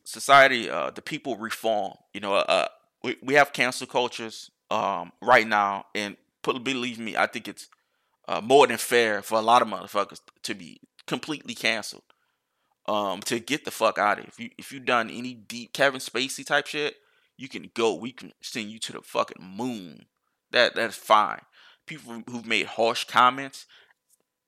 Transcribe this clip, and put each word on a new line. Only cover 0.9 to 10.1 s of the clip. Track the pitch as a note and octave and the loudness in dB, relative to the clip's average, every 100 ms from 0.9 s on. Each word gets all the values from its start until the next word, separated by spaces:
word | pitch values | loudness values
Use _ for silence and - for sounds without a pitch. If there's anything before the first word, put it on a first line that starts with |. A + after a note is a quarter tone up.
the | - | -8
people | - D#3 C#3 G#2 | -10 -8 -6 -6
reform. | A2+ - A2+ G#2+ G2 - _ | -6 -4 0 0 -2 -10 _
You | G2 | -8
know, | G#2 | 0
uh, | G2 - F#2 C#2 - _ _ | 0 2 2 0 -4 _ _
we, | B2 - | -10 -8
we | B2 | 2
have | C#3+ C#3 | 4 4
cancel | - B2+ B2+ B2 | 2 -2 -4 -4
cultures, | C3+ A#2+ - A2+ - - _ - | -2 -2 -4 -10 -12 -18 _ -6
um, | G#2+ F#2+ F#2 F2 - | -2 -2 -2 -6 -4
right | G#2 B2 A2 | 6 6 6
now, | G#2+ G2+ G2 - | 2 2 -2 -6
and | G#2 G2+ - _ _ | -8 -8 -10 _ _
put, | - C3 | -6 -4
believe | A#2+ C3 B2 A2+ | -4 -4 -6 -8
me, | A2+ D#2+ | -6 -2
I | G#2 | -2
think | A#2+ G#2+ | -4 -12
it's, | G2 - _ _ _ _ _ - | -14 -18 _ _ _ _ _ -8
uh, | E2+ | -4
more | G#2+ C#3 B2+ | 6 8 8
than | A2+ | 4
fair | - A#2+ A2+ G#2 | 0 2 2 0
for | G2 A2+ | -2 0
a | |
lot | A2 B2 | 6 6
of | A#2 | 6
motherfuckers | F#2+ F#2+ G#2 G2 | -2 -6 -4 -4